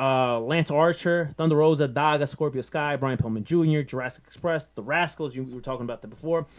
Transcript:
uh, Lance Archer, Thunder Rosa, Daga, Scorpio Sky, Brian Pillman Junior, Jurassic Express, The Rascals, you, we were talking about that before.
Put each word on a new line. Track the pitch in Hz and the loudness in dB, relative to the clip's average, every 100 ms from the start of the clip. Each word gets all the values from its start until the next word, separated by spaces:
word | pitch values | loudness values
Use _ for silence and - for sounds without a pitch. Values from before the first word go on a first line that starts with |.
uh, | 135 131 123 117 | 0 2 2 0
Lance | 117 165 156 | 0 0 2
Archer, | 147 170 170 175 170 156 - | 4 2 2 0 0 0 0
Thunder | 160 151 | 2 6
Rosa, | 156 147 139 | 6 4 2
Daga, | 123 151 147 143 | 0 2 2 -2
Scorpio | - 147 131 | -2 -4 -4
Sky, | - 156 147 | -6 -4 -2
Brian | 139 135 123 | -2 0 0
Pillman | 117 110 | -2 -4
Junior, | 101 170 160 151 | 0 2 4 2
Jurassic | 135 127 127 - | -2 -6 -8 -10
Express, | _ - 175 160 - | _ -6 -2 -2 -4
The | - | -10
Rascals, | 107 160 170 - 147 | -2 0 0 -4 -8
you, | 127 | -6
we | 131 | -10
were | 123 | -10
talking | 131 127 | -8 -6
about | 120 117 | -6 -10
that | 110 | -12
before. | - 156 165 156 | -10 -2 -2 -2